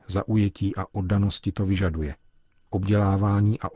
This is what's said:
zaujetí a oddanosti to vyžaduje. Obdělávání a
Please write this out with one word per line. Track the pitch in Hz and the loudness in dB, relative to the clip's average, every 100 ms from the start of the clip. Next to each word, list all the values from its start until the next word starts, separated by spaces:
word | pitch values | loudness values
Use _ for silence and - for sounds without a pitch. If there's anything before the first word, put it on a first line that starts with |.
| - | -6
zaujetí | 95 - 110 101 - 98 98 | -4 0 2 2 0 -4 -4
a | 92 | -6
oddanosti | 107 92 101 101 - - | -4 0 2 2 0 -6
to | - 98 | -2 0
vyžaduje. | 95 95 80 76 69 _ _ _ _ - | 0 0 -2 -6 -8 _ _ _ _ -8
Obdělávání | 98 98 104 98 98 101 101 104 110 | -4 0 2 2 2 2 2 2 0
a | - | -4